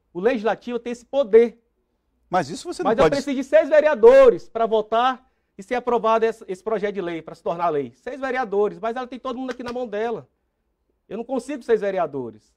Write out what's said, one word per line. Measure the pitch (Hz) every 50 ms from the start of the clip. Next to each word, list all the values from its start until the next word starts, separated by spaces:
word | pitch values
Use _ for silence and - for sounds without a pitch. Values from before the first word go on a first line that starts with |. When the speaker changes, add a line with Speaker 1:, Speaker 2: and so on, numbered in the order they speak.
| _ _
Speaker 1:
o | - 175
Legislativo | 185 240 262 220 202 220 190 - - 240 247 233
tem | - 240
esse | 240 240 -
poder. | _ - 277 277 196 208 226 233 226 - _ _ _ _ _ _ _ _ _ _ _ _ _ _ _
Speaker 2:
Mas | 175 185 156 127
isso | 185 262 - 349
você | 339 -
não | 359 202
Speaker 1:
Mas | 226 262
eu | 330
Speaker 2:
pode | 311 285
Speaker 1:
preciso | 285 - 285 277
de | 269 269
seis | - 302 311 320 277
vereadores | 311 302 294 302 302 220 220 233 262 269 269 247 185 160 - -
pra | - 226 226
votar | 214 220 214 214 214 226 226 247 262 254 240 _ _ _ _ _ _ _ -
e |
ser | 190 - 247
aprovado | 247 240 - 240 226 190 220 226 226 226
esse, | 226 220 - -
esse | - 190 185
projeto | _ 220 220 202 196 208 190
de | 196
lei, | 175 170 170 160
pra | 160 - 170
se | -
tornar | - 202 170 170 175 175
lei. | 156 143 135 117 120
Seis | _ _ 247 269 269
vereadores, | 262 262 254 262 262 196 196 202 208 202 175 175
mas | 202 233 233
ela | 254 254
tem | 247 262 240
todo | - 262 254 254
mundo | 262 254
aqui | 247 254
na | 240 240
mão | 240 247 254
dela. | 226 202 208 226 240 233 165 127 _ _ _ _ _ _ _ _ _ _ _ _ _ _ _ _ -
Eu | 180 220
não | 233
consigo | - 269 262 - - 294 247
seis | 240 - 226 208
vereadores. | 196 202 190 185 170 147 143 139 123 113 107 107 _ _ _